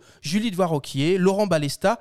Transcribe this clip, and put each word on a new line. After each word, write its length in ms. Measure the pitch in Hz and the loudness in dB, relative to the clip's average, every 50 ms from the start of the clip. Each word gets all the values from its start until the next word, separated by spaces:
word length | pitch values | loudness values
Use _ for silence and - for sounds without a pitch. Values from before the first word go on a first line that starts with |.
| - - - _ | -6 -16 -20 _
Julie 300 | - 143 175 214 214 233 | -8 -4 -2 -2 -2 -2
de 40 | 180 | 0
Voiroquier, 640 | 175 190 165 160 143 - - - 139 143 170 190 190 | 0 0 0 0 -2 -4 -4 -4 -2 0 2 2 2
Laurent 280 | 180 190 190 202 214 | 2 2 2 2 0
Balesta 540 | 190 170 151 147 143 - - - 196 233 - | 0 0 0 0 -2 -4 -2 0 0 0 -2